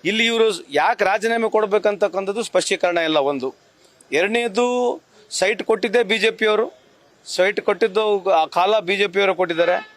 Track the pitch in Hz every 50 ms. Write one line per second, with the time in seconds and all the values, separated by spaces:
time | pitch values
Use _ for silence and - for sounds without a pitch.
0 | - 170 208 220 233 233 233 226 220 220 190 170 - - 139 143 156 202 247 -
1 | 208 185 202 220 196 226 233 226 226 220 - 214 214 202 196 214 - 208 208 180
2 | 214 190 170 196 196 190 196 226 220 - - 185 - - 196 180 - 175 175 170
3 | 165 160 156 151 135 143 143 135 127 131 - _ _ _ _ _ _ _ _ _
4 | _ _ 135 151 180 202 220 240 240 240 185 233 247 247 247 247 247 240 269 330
5 | _ _ _ - - _ - - 185 196 226 185 - - 220 185 247 226 190 240
6 | 240 190 226 220 196 220 220 - 226 214 214 208 233 - - _ _ _ _ _
7 | _ _ _ _ _ - - - 180 196 202 - - - 208 175 226 220 185 214
8 | 220 214 208 196 175 190 185 160 156 156 - 170 180 196 220 214 185 170 202 190
9 | 202 196 175 196 202 190 185 165 185 165 170 160 170 170 180 190 - - -